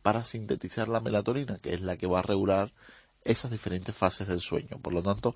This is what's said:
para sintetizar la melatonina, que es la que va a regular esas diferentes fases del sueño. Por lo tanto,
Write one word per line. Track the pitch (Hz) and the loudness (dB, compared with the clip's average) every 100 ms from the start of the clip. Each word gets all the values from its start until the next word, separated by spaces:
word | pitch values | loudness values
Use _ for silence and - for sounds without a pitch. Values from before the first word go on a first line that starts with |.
para | 101 110 | 4 2
sintetizar | 117 117 104 - - - 110 | -2 -8 -4 -4 -4 -2 0
la | 113 | 0
melatonina, | 113 107 101 127 135 101 | 2 0 2 -2 -2 -6
que | - | -4
es | 87 | -4
la | 92 90 | -2 -2
que | 90 | 2
va | 92 | 2
a | |
regular | 92 101 98 98 101 _ - - _ _ | 2 2 4 4 2 _ -20 -20 _ _
esas | - 113 127 | 0 0 0
diferentes | 113 - 90 90 | -4 -2 -4 -4
fases | 107 95 - 98 | 2 2 2 -2
del | 87 | -2
sueño. | - 82 - - | 0 -4 -4 -10
Por | - | -2
lo | 87 | 0
tanto, | 90 101 120 | 2 0 0